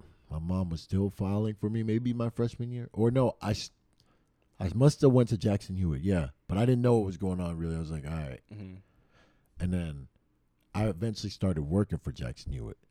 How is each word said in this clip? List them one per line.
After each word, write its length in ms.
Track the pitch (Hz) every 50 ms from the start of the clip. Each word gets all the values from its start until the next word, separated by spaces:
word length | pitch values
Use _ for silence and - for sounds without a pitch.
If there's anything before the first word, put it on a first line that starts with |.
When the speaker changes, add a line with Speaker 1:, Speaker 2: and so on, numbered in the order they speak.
| - - - _ _ -
Speaker 1:
my 100 | 76 78
mom 300 | 80 87 92 92 92 87
was 120 | 82 76
still 280 | - - - 95 98 101
filing 460 | - - 101 95 101 104 110 110 107
for 140 | - - 104
me, 140 | 110 117 110
maybe 300 | 110 107 117 123 123 120
my 160 | 120 117 117
freshman 420 | - - 117 117 - - 120 120
year. 180 | 123 123 117 - -
Or 180 | 98 110 120
no, 240 | 123 135 127 113 - -
I 100 | - 101
s-, 200 | 107 - - - - _ _ _ _ _ _ _ _ _ _ _ _ _ _ _ _ -
I 100 | 95 90 87
must 280 | 110 131 151 147 -
have 100 | 147 139
went 180 | 123 127 123 -
to 80 | 117 98
Jackson 380 | - 107 101 98 - - 92
Hewitt, 260 | 95 92 85 73 65
yeah. 280 | 78 98 95 87 76 67 - _ _ -
But 100 | 87 95
I 80 | 117
didn't 160 | 123 127 120
know 160 | 123 123 120 113
what 80 | 104
was 120 | 95 92 78
going 220 | 98 95 90 90
on, 160 | 90 85 85 82
really. 180 | 82 82 82
I 40 | 82
was 120 | 82 76
like, 140 | 80 76 67
"All 100 | 73 82
right." 240 | 80 76 67 65 - - _ 104
Speaker 2:
Mm-hmm. 220 | 104 101 92 92 92 - _ _ _ _ _ _ _ _ _ _ _ _ _ _ -
Speaker 1:
And 140 | 85 90 92
then 340 | 90 85 80 73 69 65 - _ _ _ _ _ _ _ _ _ _ _ _ -
I 120 | 107 107 110
eventually 420 | 90 82 117 113 107 - - 104
started 340 | - - - 95 87 78 73
working 340 | 73 82 101 104 - - -
for 120 | - -
Jackson 400 | - - 120 120 - - - - -
Hewitt. 240 | 123 113 107 104 - _ _